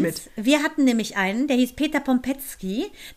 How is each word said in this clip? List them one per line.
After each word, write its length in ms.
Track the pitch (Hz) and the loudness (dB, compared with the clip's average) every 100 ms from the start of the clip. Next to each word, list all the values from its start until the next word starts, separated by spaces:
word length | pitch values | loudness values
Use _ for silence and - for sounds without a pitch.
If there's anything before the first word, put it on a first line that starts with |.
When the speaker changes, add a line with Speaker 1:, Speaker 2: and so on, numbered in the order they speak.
| 170 - - - | 2 -2 -10 -4
Speaker 1:
mit. 100 | 214 | 2
Speaker 2:
wir 160 | 294 | 2
hatten 220 | 302 311 | 2 2
nämlich 340 | 262 233 208 202 | 2 2 0 -2
einen, 300 | 190 214 285 | 0 0 0
der 100 | 247 | 2
hieß 160 | 247 | 2
Peter 260 | - 302 294 | 0 -2 0
Pompetzky, 920 | 277 254 254 269 - - 190 208 403 - - | 0 0 0 -6 -8 -10 -6 -6 -6 -10 -4